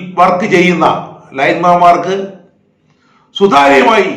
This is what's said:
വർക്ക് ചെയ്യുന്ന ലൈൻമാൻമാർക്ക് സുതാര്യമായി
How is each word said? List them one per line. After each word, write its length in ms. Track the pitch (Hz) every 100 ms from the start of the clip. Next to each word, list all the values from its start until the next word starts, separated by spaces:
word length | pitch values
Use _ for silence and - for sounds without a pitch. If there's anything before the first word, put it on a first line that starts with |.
| - -
വർക്ക് 300 | 185 180 208 170
ചെയ്യുന്ന 320 | 180 165 151 - - - - 135
ലൈൻമാൻമാർക്ക് 760 | 151 165 175 175 175 165 180 196 190 - _ _ _ _ _ _ _ _ _ -
സുതാര്യമായി 720 | 202 - 139 180 - 220 190